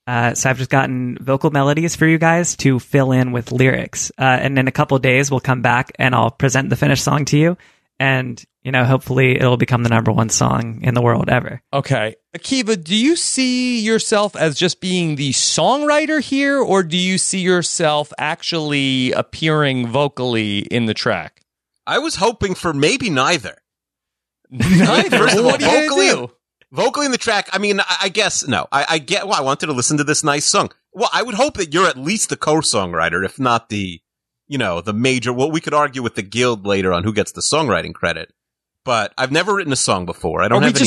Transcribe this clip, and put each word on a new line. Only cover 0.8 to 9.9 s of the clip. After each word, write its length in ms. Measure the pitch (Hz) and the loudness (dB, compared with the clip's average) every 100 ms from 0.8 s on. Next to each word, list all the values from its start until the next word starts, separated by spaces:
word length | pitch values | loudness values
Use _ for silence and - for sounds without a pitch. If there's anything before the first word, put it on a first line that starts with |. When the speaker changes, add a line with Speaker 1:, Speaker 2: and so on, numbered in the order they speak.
| 131 127 123 123 | 0 -4 -6 -6
Speaker 1:
vocal 280 | 123 135 160 | -2 0 0
melodies 440 | 147 139 147 165 - | 2 2 2 -2 0
for 100 | 160 | 2
you 120 | 160 | 4
guys 400 | 165 170 170 - | 2 2 0 0
to 200 | 139 127 | 2 2
fill 340 | - 143 131 | 2 2 4
in 180 | 131 127 | 2 2
with 220 | 123 117 | -2 -2
lyrics. 580 | 123 131 123 - - - - | 2 2 2 -4 -8 -10 -2
Uh, 40 | |
and 360 | 131 127 131 135 | 2 2 2 0
in 80 | 131 | 0
a 40 | |
couple 280 | - 147 135 | 0 2 2
days, 320 | 131 127 139 | 4 2 2
we'll 80 | 131 | 0
come 220 | - 127 | 0 0
back 320 | 120 120 - - | 2 0 -2 -2
and 160 | 127 | 0
I'll 160 | 123 113 | 2 2
present 400 | - 135 131 131 | 2 0 0 0
the 60 | 127 | 0
finished 300 | 147 139 - | 0 0 0
song 180 | 139 135 | -2 2
to 120 | 147 | 2
you. 200 | 165 180 _ _ _ - | 2 0 _ _ _ -4
And, 440 | 135 131 127 117 - _ | 0 0 -4 -10 -18 _
you 80 | 127 | -2
know, 100 | 127 | 0
hopefully 540 | 123 131 - 131 131 127 | 4 2 2 2 4 4
it'll 180 | 127 123 | 2 2
become 280 | 123 120 | 2 0
the 60 | |
number 220 | 117 | 2